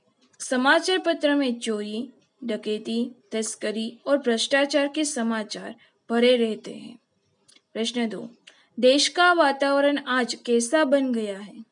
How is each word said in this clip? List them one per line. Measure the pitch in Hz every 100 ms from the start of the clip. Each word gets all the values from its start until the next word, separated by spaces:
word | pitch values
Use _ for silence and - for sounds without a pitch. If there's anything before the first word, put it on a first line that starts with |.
| _ _ _ -
समाचार | - 254 262 320 330 370
पत्र | 339 330 294
में | 285 269 233
चोरी, | 226 214 208 214 277 _ _ -
डकैती, | 240 214 214 214 220 226 247 - -
तस्करी | 220 214 - 214 214 226 - -
और | 277
भ्रष्टाचार | 262 226 - 277 285 294 285
के | 302
समाचार | 294 254 226 226 214 185 196 233 _ _ -
भरे | 233 240 247
रहते | 226 208 -
हैं। | - - - _ _ _ _ _ _ _
प्रश्न | 214 226 240 226
दो, | 185 233 - - _ _ -
देश | 254 277 -
का | - 349
वातावरण | 349 294 277 277 277 285 285
आज | - 254 240
कैसा | - - 233 233 320
बन | 294 277 262
गया | 233 214 196
है? | 202 220 226